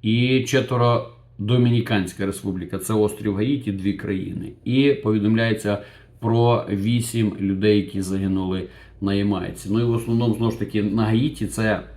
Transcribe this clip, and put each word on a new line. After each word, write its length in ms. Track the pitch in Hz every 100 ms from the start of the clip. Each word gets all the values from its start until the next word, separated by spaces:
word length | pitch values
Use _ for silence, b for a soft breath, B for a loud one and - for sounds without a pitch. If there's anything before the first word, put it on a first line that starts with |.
І 420 | 110 117 123 131
четверо 640 | - 135 123 123 120 117 - - - -
Домініканська 880 | 104 123 120 117 117 107 87 - 98
Республіка. 540 | 95 101 92 85 98
Це 140 | -
острів 420 | 107 104 - 107 98
Гаїті, 360 | 110 143 107
дві 220 | 98 95
країни. 580 | - - 92 - - - - -
І 260 | 127 143
повідомляється 880 | 139 110 107 104 113 113 107 104 101 B B B -
про 460 | 113 117 120 113 -
вісім 640 | 98 104 120 113 117 107 92
людей, 380 | 98 95 104 104
які 240 | 95 98
загинули 640 | 92 95 95 95 92 92 92 B B -
на 120 | 101
Ямайці. 560 | 98 101 95 90 85 95
Ну 80 | 110
і 40 |
в 80 | 120
основному, 440 | 117 117 117 117 107
знову 160 | 113
ж 80 | -
таки, 240 | 101 107
на 200 | 104 110
Гаїті 440 | 110 110 147 - 101
це 320 | - 110 98 -